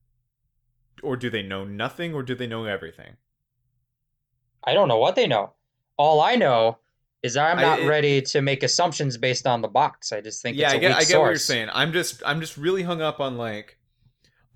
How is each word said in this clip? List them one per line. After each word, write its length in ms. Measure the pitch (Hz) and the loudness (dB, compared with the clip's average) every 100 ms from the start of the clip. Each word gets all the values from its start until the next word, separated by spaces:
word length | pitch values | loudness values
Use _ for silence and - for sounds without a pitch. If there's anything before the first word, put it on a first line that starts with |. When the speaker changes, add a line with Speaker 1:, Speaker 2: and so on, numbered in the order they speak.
| _ _ _ _ _ _ _ _ _ - | _ _ _ _ _ _ _ _ _ -12
Speaker 1:
Or 140 | 139 123 | -6 -4
do 120 | 120 | -4
they 140 | 110 | -4
know 220 | 98 98 98 | -4 -8 -8
nothing, 480 | 101 127 - 170 | -6 -6 -6 -6
or 100 | 147 | -6
do 120 | 123 123 | -6 -6
they 120 | 120 | -6
know 160 | 113 110 | -6 -6
everything? 520 | 95 82 - - - _ _ _ _ _ _ _ _ _ _ _ _ _ _ | -6 -8 -18 -20 -20 _ _ _ _ _ _ _ _ _ _ _ _ _ _
Speaker 2:
I 100 | 127 | 0
don't 140 | 175 170 | 2 4
know 100 | 113 | 4
what 180 | 147 262 | 2 2
they 120 | 196 | 2
know. 260 | 110 98 _ _ _ _ - | 0 -2 _ _ _ _ 0
All 240 | 147 151 | 4 4
I 140 | 185 247 | 4 4
know 420 | 160 117 113 - _ _ _ _ | 4 4 4 0 _ _ _ _
is 140 | 127 131 | -4 0
I'm 220 | 156 175 | 0 2
Speaker 1:
I, 20 | |
Speaker 2:
not 160 | 165 156 | 2 2
Speaker 1:
it 60 | 143 | 2
Speaker 2:
ready 340 | 151 147 139 | 2 2 2
to 200 | 135 151 | 0 0
make 220 | 139 135 | 0 0
assumptions 540 | 127 - 175 151 139 117 | 0 0 0 0 -4 -2
based 280 | 127 123 131 | -2 0 0
on 160 | 117 | -2
the 60 | 107 | 0
box. 460 | 123 147 - - | 0 0 -2 -10
I 80 | 107 | -8
just 200 | 107 - | -10 -10
think 140 | 120 139 | -6 0
Speaker 1:
Yeah, 120 | 147 | 2
Speaker 2:
it's 60 | |
a 40 | 131 | 2
Speaker 1:
I 20 | |
get, 80 | 180 | 2
Speaker 2:
weak 60 | - | 2
Speaker 1:
I 60 | |
get 160 | 160 175 | 4 4
what 60 | 135 | 4
you're 80 | |
Speaker 2:
source. 100 | - | 2
Speaker 1:
saying. 260 | - 123 110 | 0 -2 -2
I'm 180 | - 151 | -2 0
just, 320 | 175 160 - - | 0 -2 -4 -4
I'm 140 | 156 | -4
just 160 | 160 143 | -6 -4
really 280 | 160 190 | -2 -2
hung 180 | 175 170 | -2 -2
up 180 | 156 147 | -4 -2
on, 180 | 135 120 | -4 -4
like, 400 | 117 107 - _ _ _ _ _ _ _ _ | -8 -8 -14 _ _ _ _ _ _ _ _